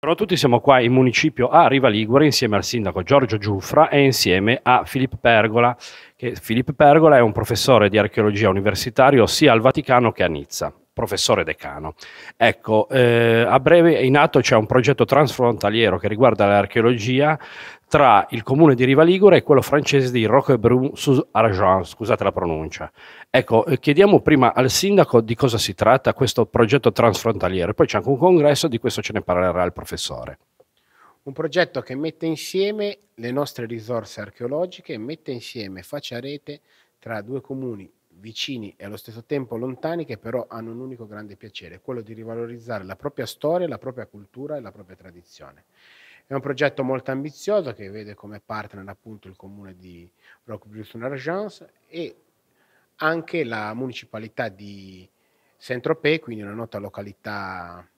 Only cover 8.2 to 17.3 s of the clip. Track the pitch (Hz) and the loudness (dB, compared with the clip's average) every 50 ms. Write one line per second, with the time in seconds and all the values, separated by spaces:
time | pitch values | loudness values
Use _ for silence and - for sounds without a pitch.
8.2 | 107 107 101 98 107 101 95 98 95 104 95 92 - 127 113 - 131 135 143 127 | 0 0 0 0 0 0 0 0 -2 -2 -2 -2 -8 -6 2 4 4 6 6 6
9.2 | 107 92 - - 156 143 117 113 110 131 - - 135 - 131 123 123 113 - - | 4 4 2 2 4 4 4 6 4 2 0 0 0 2 2 4 4 2 0 0
10.2 | 98 87 80 71 71 _ - - - 76 - _ _ _ _ - - 104 101 92 | -2 -2 -2 -6 -10 _ -10 -8 -8 -8 -10 _ _ _ _ -8 -6 -6 -4 -4
11.2 | - - 113 98 85 78 76 _ - 73 69 76 76 78 73 _ - - - - | 0 0 0 0 0 -4 -6 _ -10 -14 -12 -10 -12 -12 -12 _ -20 -20 -20 -20
12.2 | - - - _ 120 117 104 - _ - 110 107 104 - - 135 123 120 120 117 | -20 -20 -4 _ 0 0 0 -2 _ 0 0 0 0 0 0 2 2 4 4 2
13.2 | 117 117 113 117 117 110 - 135 131 151 165 175 165 170 156 107 123 127 135 147 | 2 2 2 2 2 2 2 2 4 6 6 6 6 4 4 2 2 2 4 4
14.2 | 147 165 - 143 117 - 131 113 110 - - 127 120 110 - - 123 - - 139 | 4 4 2 0 2 4 2 2 2 4 2 2 2 2 2 2 2 2 4 2
15.2 | 156 127 - - 127 120 113 - - 101 104 113 117 104 90 104 - 104 107 104 | 2 2 0 0 0 0 0 0 -2 -2 0 2 2 2 0 0 -4 -6 0 2
16.2 | 127 123 110 107 104 101 101 101 98 101 - 123 113 117 127 117 101 113 127 131 | 4 2 4 4 2 4 4 4 2 0 0 0 2 2 0 0 -2 -4 -2 0
17.2 | 143 151 | 0 0